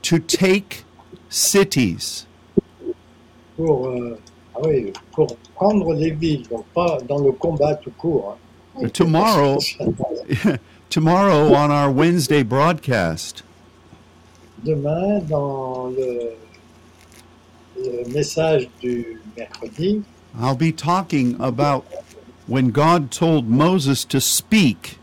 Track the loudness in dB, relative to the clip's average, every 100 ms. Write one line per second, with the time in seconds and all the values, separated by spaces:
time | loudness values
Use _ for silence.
0 | 2 0 2 0 2 2 -2 -18 -18 -20
1 | -20 -20 -10 -2 2 2 2 2 0 -2
2 | -8 -12 -16 _ _ -6 -6 _ -12 -12
3 | -14 _ -20 -20 _ -6 0 0 -2 -6
4 | -8 -12 -18 _ _ -6 -2 -2 -4 -12
5 | -12 -4 -4 -4 -20 -2 0 2 0 -2
6 | -2 -2 -2 -2 -4 -10 -6 -2 -2 -2
7 | -4 0 0 0 -2 0 0 0 -8 -8
8 | -2 -2 -4 -12 -20 -20 _ -8 -8 0
9 | 2 4 4 4 2 2 -2 -4 -6 -4
10 | -6 -8 -4 -2 0 -2 -8 -20 _ 0
11 | 4 4 6 6 6 6 4 2 2 2
12 | 2 2 2 2 2 2 2 0 -2 0
13 | 0 -2 -10 -16 -20 -20 -20 -20 -20 -20
14 | -20 -20 -20 -20 -20 -12 -4 -4 -2 -2
15 | -2 -2 -2 -4 -4 -6 -8 -8 -6 -4
16 | -4 -4 -8 -10 -20 -20 -20 -20 -20 _
17 | -20 -20 -20 -20 _ -20 -20 -10 -8 -6
18 | -4 -4 -2 -2 2 0 0 -8 -6 -6
19 | -6 -14 -18 -16 -16 -14 -14 -4 -2 -2
20 | -4 -18 _ -4 -2 0 0 0 -2 -2
21 | 0 0 0 -2 -4 0 0 0 -4 -18
22 | -18 -20 -20 -20 -4 0 2 4 4 4
23 | 0 -2 2 2 2 2 4 2 2 0
24 | 0 -2 0 -2 2 4 4 2 -10 -18